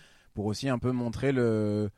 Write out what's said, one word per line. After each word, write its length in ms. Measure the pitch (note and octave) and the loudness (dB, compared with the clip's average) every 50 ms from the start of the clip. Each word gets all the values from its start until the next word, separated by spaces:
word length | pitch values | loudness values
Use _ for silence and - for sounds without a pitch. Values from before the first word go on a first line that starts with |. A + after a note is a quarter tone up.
| - - - - _ - | -20 -20 -20 -20 _ -14
pour 140 | - G#2+ G2+ | -8 -4 -4
aussi 220 | G#2+ G#2 - C3 C#3 | -4 -4 -2 -2 -2
un 100 | B2+ C3 | -2 0
peu 140 | - B2+ | 0 -2
montrer 400 | B2+ B2 A#2+ A#2 A2 - C3 C#3 | 0 0 -2 -4 -4 -2 0 0
le, 580 | C3+ B2+ A#2+ A2+ A2 G#2+ G#2+ G#2 G#2 G#2+ G#2 G2+ - | 2 4 4 4 4 2 2 2 0 0 0 -2 -4